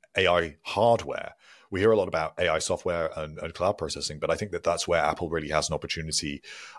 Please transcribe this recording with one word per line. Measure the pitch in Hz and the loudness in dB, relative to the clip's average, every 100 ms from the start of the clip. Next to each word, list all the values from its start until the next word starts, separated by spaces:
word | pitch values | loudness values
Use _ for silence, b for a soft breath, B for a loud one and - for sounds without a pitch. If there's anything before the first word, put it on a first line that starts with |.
| _ - | _ 2
A | 90 | 4
I | 87 82 73 | 4 2 -6
hardware. | - 101 117 113 73 - - - b b b | -4 4 4 4 0 -8 -10 -14 b b b
We | 95 | 2
hear | 107 | 4
a | 110 | 6
lot | 92 | 4
about | 85 80 - | 0 -2 0
A | 87 | 2
I | 80 | 2
software | - 90 92 85 82 - | 0 -2 0 -2 -2 -4
and, | 78 78 | -8 -8
and | 82 | -10
cloud | - 90 104 | -2 0 0
processing, | 78 71 - 76 | -6 -6 -8 -4
but | 80 | -2
I | 82 | -2
think | 104 | -4
that | 87 | -2
that's | 85 85 - | -2 0 0
where | 85 | 2
Apple | 76 78 82 | 2 0 -2
really | 82 76 | -4 -2
has | 78 76 | -2 0
an | |
opportunity, | 76 - 82 78 - 73 71 B B B | -4 -6 -6 -4 -4 -4 -6 B B B